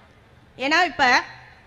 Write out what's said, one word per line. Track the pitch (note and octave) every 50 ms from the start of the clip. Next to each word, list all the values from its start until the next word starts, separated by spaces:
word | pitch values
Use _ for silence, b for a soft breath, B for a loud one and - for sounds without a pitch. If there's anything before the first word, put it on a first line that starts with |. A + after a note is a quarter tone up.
| - _ _ _ _ _ - - _ _ _
ஏன்னா, | - B3 C#4 D#4 E4+ F#4
இப்ப | E4 B3+ - C#4 B3 B3+ D#4 F4 - - - - - - - -